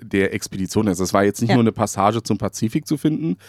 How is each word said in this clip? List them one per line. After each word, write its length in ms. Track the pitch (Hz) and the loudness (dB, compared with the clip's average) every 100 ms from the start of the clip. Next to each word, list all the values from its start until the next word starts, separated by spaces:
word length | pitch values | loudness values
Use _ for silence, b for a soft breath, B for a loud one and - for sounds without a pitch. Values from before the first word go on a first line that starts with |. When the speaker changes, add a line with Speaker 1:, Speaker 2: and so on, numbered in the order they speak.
Speaker 1:
der 300 | 110 98 98 | -2 0 2
Expedition. 540 | 107 - 98 92 107 107 | -2 -8 -6 -2 0 2
Also 160 | 87 | 0
es 100 | 90 | 2
war 100 | 101 | 2
jetzt 180 | 101 - | 2 0
nicht 80 | 117 | 2
Speaker 2:
Ja. 40 | 117 | 4
Speaker 1:
nur 80 | |
eine 80 | 113 | 4
Passage 520 | 107 104 - 101 113 | 2 -2 2 2 0
zum 140 | - - | -2 -4
Pazifik 480 | 104 - 110 160 - | -4 -4 -4 -4 -4
zu 100 | 151 | -2
finden, 400 | 156 156 160 185 | 0 0 -4 -6